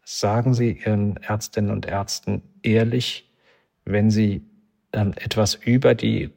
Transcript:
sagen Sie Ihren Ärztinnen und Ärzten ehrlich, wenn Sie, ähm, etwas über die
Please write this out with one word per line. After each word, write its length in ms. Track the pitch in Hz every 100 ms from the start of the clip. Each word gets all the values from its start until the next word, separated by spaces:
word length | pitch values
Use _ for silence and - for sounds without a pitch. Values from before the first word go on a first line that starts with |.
sagen 500 | - - 101 110 120
Sie 180 | 120 120
Ihren 440 | 95 110 104 104 95
Ärztinnen 560 | - 107 - - 104
und 140 | 104 -
Ärzten 560 | 98 98 - - 104 - _
ehrlich, 680 | 120 110 113 123 - - - _ _ _ _ _
wenn 260 | - 101 107
Sie, 320 | 107 107 98 - _ _ _ _
ähm, 200 | 110 98 -
etwas 380 | - - 104
über 400 | - - 123 135
die 360 | 117 110 113 -